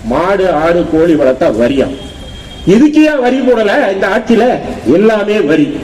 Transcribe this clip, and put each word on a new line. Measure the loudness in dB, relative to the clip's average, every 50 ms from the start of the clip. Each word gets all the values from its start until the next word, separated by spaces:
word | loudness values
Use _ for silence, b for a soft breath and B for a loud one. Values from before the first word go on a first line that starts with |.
| -4
மாடு, | -2 -2 0 0 0 0 0 2 0
ஆடு, | 0 0 0 2 0 0 0 0
கோழி | 0 2 2 2 2
வளர்த்தா | 2 2 0 0 0 0 -2 0 0 0
வரியாம். | 0 0 0 -2 -2 -4 -10 -14 -16 -16 -16 -18 -16 -16 -18 -18 -18 -18 -6 0 2 4
இதுக்கு | 4 4 4 2 2 0
ஏன் | 2 0 0
வரி | 0 0 0 0
போடல | 2 2 2 2 2 0 0 0 0 0 -2
இந்த | -2 -2 -2
ஆட்சியில? | -2 -4 0 0 0 2 2 0 0 -2 -6 -8 -10 -6 0 0 2
எல்லாமே | 4 4 2 2 0 0 -2 0 0
வரி. | 0 0 2 2 0 0 -2 -8